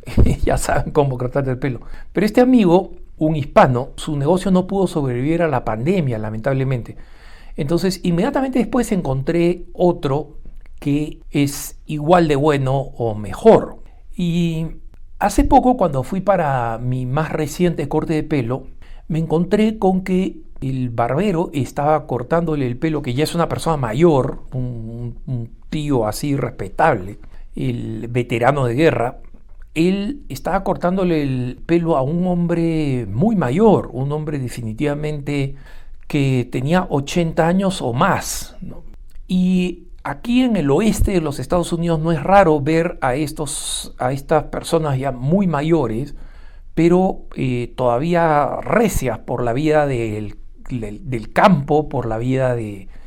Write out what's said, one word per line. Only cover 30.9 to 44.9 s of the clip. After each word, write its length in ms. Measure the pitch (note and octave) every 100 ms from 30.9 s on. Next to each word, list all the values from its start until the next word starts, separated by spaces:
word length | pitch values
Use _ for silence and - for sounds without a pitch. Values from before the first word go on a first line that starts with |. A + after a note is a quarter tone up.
| F#3+ F3+ D#3+
el 380 | C#3 B2+ B2 - -
pelo 300 | E3+ E3 D3+
a 60 |
un 240 | C3 E3+ F#3
hombre 800 | F3 E3+ E3+ E3 D#3+ D3 B2+ G#2+
muy 260 | G#2 G#3 G#3
mayor, 540 | B2+ D3+ A3+ D3 -
un 200 | B2 C#3
hombre 260 | D3 D3+ D3
definitivamente 1160 | B2+ B2 A2 A2 D3 C#3+ D3+ D3+ C#3 C#3+ C#3 C#3 - - - - -
que 420 | D3 C3+ C3 A#2+
tenía 360 | C#3 C3 F3+ F3+
ochenta 600 | D3 C#3 F3 E3 C#3+ D#3+
años 340 | F#3 G3 F#3
o 100 | C3
más, 640 | A#2+ F#3 C#3 - - - -
¿no? 200 | - - - - - - -
Y 640 | F#3 F3+ F#3 F3+ F3 - -
aquí 380 | - C#3+ A#3+ B3
en 140 | B3+ G3+
el 140 | C#3+
oeste 420 | C#3+ G#3+ G#3+ -
de 80 | F#3+
los 180 | D3+ C#3
Estados 340 | C3+ F3 E3+
Unidos 280 | E3 E3+ E3
no 120 | D#3+
es 100 | D#3+
raro 380 | E3 G3 F3 D3+
ver 380 | C3+ D#3+ E3+ -
a 120 | C3+
estos, 800 | C3 D3 - C#3+ - - - - -
a 140 | B2+
estas 320 | C#3 - D#3
personas 540 | C#3+ - - E3 D#3